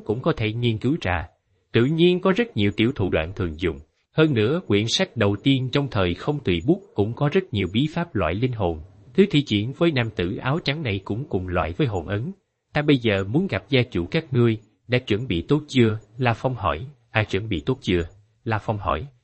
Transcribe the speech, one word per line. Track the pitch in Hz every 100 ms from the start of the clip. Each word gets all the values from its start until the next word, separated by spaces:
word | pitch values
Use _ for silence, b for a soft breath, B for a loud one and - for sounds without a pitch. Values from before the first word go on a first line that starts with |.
| -
cũng | 113
có | 165
thể | - 110
nghiên | 117 120 107
cứu | 123 170
ra. | 92 87 - _ _ _ _
Tự | 113 127
nhiên | 160 175 180
có | 190
rất | 185 233 -
nhiều | 101 -
tiểu | 113 139
thủ | 95
đoạn | 82 80 98
thường | 87 76
dùng. | 87 71 - _ _
Hơn | - 160
nữa, | 117 107 170 -
quyển | 101 113
sách | - 190 120
đầu | 104 104
tiên | 135 135 127
trong | 143 143
thời | 104 92
không | 87 - 147
tùy | 104 85 104
bút | 190 - -
cũng | 104
có | 117 143
rất | 190 185
nhiều | 104 90
bí | 110 151
pháp | 170 170 104
loại | 80 95
linh | 127
hồn. | 113 90 78 - - -
Thứ | - 202
thi | 151
triển | - 104 110
với | - 170
nam | 135 113 -
tử | 87 113
áo | 127 160
trắng | - 151
này | 135 95
cũng | - 107 147
cùng | 95 90
loại | 87 80 90
với | 143
hồn | 98 82
ấn. | 104 147 196 _ _ _
"Ta | 151
bây | 151 139
giờ | 113 98
muốn | 98 135 190
gặp | 101 -
gia | 131
chủ | 117 - 82
các | 165 160
ngươi, | 127 117 110 _ _ -
đã | 123
chuẩn | - 104 127
bị | 85
tốt | - 147 147
chưa?" | 131 113 107 - -
La | 123
Phong | 113 131 123
hỏi. | 95 76 131 - _
"Ai | 110 104
chuẩn | 95 110
bị | 90
tốt | - 131
chưa?" | - 87 85 - _ _
La | 113 110
Phong | - 104
hỏi. | 92 78 143 _